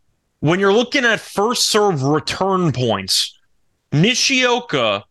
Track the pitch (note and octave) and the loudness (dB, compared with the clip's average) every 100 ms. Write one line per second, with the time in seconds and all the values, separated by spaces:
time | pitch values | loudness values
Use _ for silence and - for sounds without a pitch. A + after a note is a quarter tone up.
0 | _ _ _ _ C#3 F3+ G3 G3+ A#3+ D4 | _ _ _ _ -2 0 2 2 0 0
1 | B3 G#3 - - G#3 A#3+ - A3 G#3 D#3+ | 0 -2 -4 -2 -2 0 0 2 2 0
2 | C3+ D3+ - - F#3+ F#3+ F3 B2+ B2 G2+ | 0 0 -2 -4 0 0 0 0 0 -2
3 | F#2+ - - - _ _ _ _ _ C#3 | -2 -4 -4 -10 _ _ _ _ _ 0
4 | G3 B3 - C4 B3+ A#3 A#3+ D3 A2+ G2+ | 2 2 0 2 2 0 -2 -2 0 -2
5 | - | -6